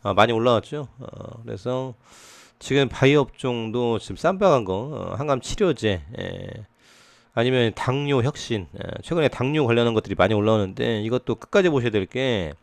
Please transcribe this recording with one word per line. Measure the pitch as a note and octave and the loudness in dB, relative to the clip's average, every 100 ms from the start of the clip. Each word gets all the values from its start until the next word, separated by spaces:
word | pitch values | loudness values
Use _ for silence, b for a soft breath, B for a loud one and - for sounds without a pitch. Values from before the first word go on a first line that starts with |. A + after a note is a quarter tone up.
아, | G2+ | 2
많이 | F#2+ A2+ | 4 4
올라왔죠. | A2+ A#2+ A2+ - D3 C#3 - | 4 4 2 0 -10 -10 -14
어, | A#2+ - - A2+ | -18 -14 -16 -16
그래서 | A2+ G#2+ B2 B2+ C3 A#2 B B B B B _ | -12 -8 -6 -6 -6 -12 B B B B B _
지금 | - C#3 C3+ | -2 2 2
바이오 | - C3+ D3 | 4 6 6
업종도 | B2 - C3 A#2+ A2+ A#2+ A#2+ A2 | 2 -4 -4 -4 -4 -2 0 -2
지금 | - F#2+ | -4 -2
쌈박한 | D#3+ F#3+ G3 C#3 G2 | -2 2 4 4 2
거, | |
어, | F#2+ C3+ C3 F#2 F#2+ | -4 -4 -8 -8 -6
항암 | D3 C3 | -2 -2
치료제, | - - F#3+ C3+ A2 F2+ C#2+ A#2 | -2 0 0 2 0 -2 -6 -10
예, | F#2 F2+ F#2+ G#2 G#2 b b b b b b | -10 -10 -12 -14 -18 b b b b b b
아니면 | - B2 C3 A#2 | -2 2 2 2
당뇨 | - - C#3 C#3+ C3+ | 0 -2 -2 0 2
혁신, | B2 - - A2 F2 | 0 -4 -6 -6 -6
예, | - F2 - | -12 -10 -10
최근에 | - E3+ C#3+ | -4 0 0
당뇨 | - B2+ D#3 B2 | 0 0 2 2
관련한 | A#2 A#2 | 4 4
것들이 | A2 G#2 G2 | 2 -2 0
많이 | G2 | 2
올라오는데 | G#2+ G#2+ A2 F#2+ G2+ A#2+ A2 | 4 4 2 0 -2 -2 -2
이것도 | A2 B2 - A2+ | -2 -4 -4 -6
끝까지 | - G3+ F#3 | 0 2 4
보셔야 | C#3 A#2+ | 2 2
될 | G#2 F#2 | 0 -2
게 | B2 C3 A2 D#2+ C#2+ | -2 -2 -2 -4 -10